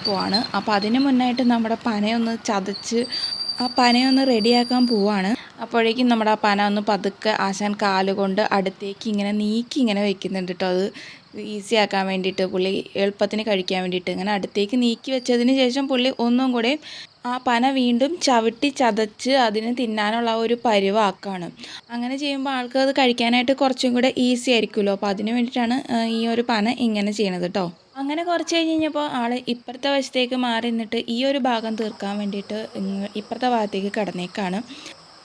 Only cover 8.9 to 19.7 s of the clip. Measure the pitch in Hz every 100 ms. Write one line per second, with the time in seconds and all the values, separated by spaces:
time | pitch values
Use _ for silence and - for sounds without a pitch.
8.9 | 202 226 208 202 208 208 220 240 311 240
9.9 | 202 208 190 185 190 180 180 185 180 196
10.9 | - - - - 208 208 208 190 226 202
11.9 | 196 190 190 185 185 185 190 185 202 -
12.9 | - 196 202 202 208 220 196 180 185 185
13.9 | 180 180 180 190 208 190 208 202 254 240
14.9 | 226 - 262 254 240 240 269 247 254 269
15.9 | 262 254 262 240 240 262 240 226 302 -
16.9 | - - _ 247 247 254 233 262 269 247
17.9 | 240 277 349 - 240 226 220 285 269 247
18.9 | 208 220 - 254 269 233 208 226